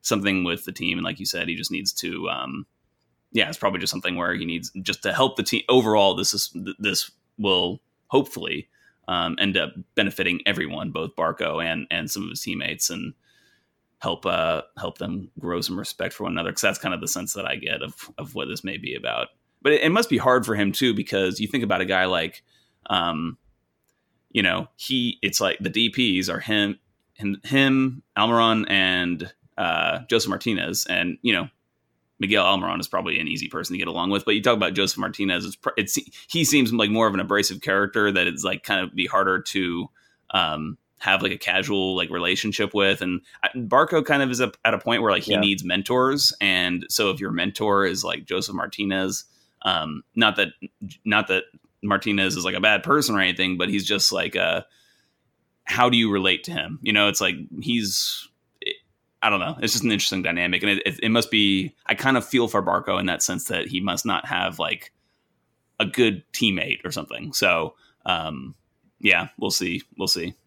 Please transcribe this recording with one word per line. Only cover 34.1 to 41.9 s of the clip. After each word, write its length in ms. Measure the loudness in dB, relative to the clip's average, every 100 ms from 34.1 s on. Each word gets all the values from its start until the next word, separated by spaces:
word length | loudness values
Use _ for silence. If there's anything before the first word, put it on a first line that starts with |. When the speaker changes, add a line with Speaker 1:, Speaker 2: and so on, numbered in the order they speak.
| 0 2
Speaker 1:
but 100 | 2
you 60 |
talk 160 | 4 2
about 160 | 2
Joseph 240 | 2 0 0
Martinez, 480 | -4 -4 -2 -2 -4
it's 100 | -6
pr-, 140 | -4 -2
it's, 200 | -2 -2 -6 -20 -6
he 160 | 0
seems 300 | 2 4 2
like 160 | 2 2
more 180 | 4 2
of 60 |
an 80 | 2
abrasive 400 | 0 2 0 -2
character 500 | 0 0 2 2 2
that 160 | 4 2
it's, 160 | 0
like, 200 | -4 -6
kind 180 | -2 -2
of 120 | -2
be 120 | -4 0
harder 360 | 2 2 0
to, 480 | 0 -2 -2 -2 -6 _ _ _ _
um, 460 | 0 2 -2 -6 -10 _ _
have, 220 | 2 2
like, 100 | 2
a 60 | -4
casual, 580 | -2 0 0 0 0